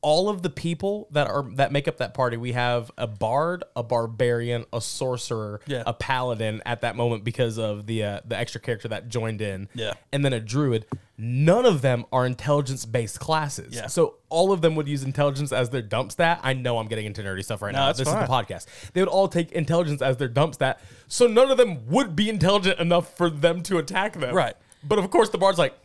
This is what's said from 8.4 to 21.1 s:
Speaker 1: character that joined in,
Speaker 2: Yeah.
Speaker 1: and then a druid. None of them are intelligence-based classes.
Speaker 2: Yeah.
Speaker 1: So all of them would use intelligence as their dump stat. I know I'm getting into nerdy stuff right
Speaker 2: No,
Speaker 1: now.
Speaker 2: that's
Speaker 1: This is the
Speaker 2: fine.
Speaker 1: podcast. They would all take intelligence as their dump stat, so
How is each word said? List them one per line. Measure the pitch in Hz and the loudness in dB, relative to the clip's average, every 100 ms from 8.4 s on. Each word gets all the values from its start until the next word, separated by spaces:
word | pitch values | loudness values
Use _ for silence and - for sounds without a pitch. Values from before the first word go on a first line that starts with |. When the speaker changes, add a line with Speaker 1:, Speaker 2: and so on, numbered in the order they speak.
| 117 - | -6 -8
Speaker 1:
character | - 110 - | -6 -6 -6
that | 107 120 | -8 -6
joined | 117 113 107 | -4 -4 -4
in, | 104 95 98 | -6 -6 -10
Speaker 2:
Yeah. | - 110 - _ | -8 -8 -8 _
Speaker 1:
and | 143 | -2
then | 143 | 0
a | 123 | 0
druid. | 110 127 147 113 - - _ - | -2 0 2 0 -2 -12 _ -10
None | 113 127 156 202 247 | -4 2 4 6 4
of | 160 | 4
them | 131 120 - | 2 0 0
are | 131 127 | 0 0
intelligence-based | 120 - 147 135 131 113 120 113 - | -2 0 0 0 -6 -4 -4 -4 -8
classes. | - 156 147 - - | -2 -2 -2 -8 -12
Speaker 2:
Yeah. | 120 110 | -10 -6
Speaker 1:
So | 175 156 - _ | 0 0 0 _
all | 165 190 | 2 4
of | 190 | 4
them | 165 156 | 4 2
would | 143 | -2
use | 143 | -2
intelligence | 135 135 143 135 143 | -4 0 0 0 -2
as | 127 120 | 0 0
their | 131 | -2
dump | 107 110 135 | -2 -4 -4
stat. | - 165 170 | 2 2 2
I | 127 | 0
know | 131 123 117 | -2 0 -2
I'm | 110 | -2
getting | 110 107 | -6 -6
into | 104 | -8
nerdy | 98 95 | -6 -6
stuff | 98 104 | -6 -6
right | 101 | -4
Speaker 2:
No, | 127 | 0
Speaker 1:
now. | 139 | 0
Speaker 2:
that's | 120 | 2
Speaker 1:
This | 131 | 0
is | |
the | 139 135 | 0 2
Speaker 2:
fine. | 131 | 0
Speaker 1:
podcast. | 101 87 - - - | 0 -10 -12 -20 -6
They | 180 | 0
would | 190 | 2
all | 190 196 | 4 2
take | 175 170 | 2 -2
intelligence | 175 151 165 165 143 | -2 0 2 2 0
as | 135 127 | 0 0
their | 135 | 0
dump | 120 160 | 2 0
stat, | - 135 - - - | 2 -2 -2 -10 -20
so | _ | _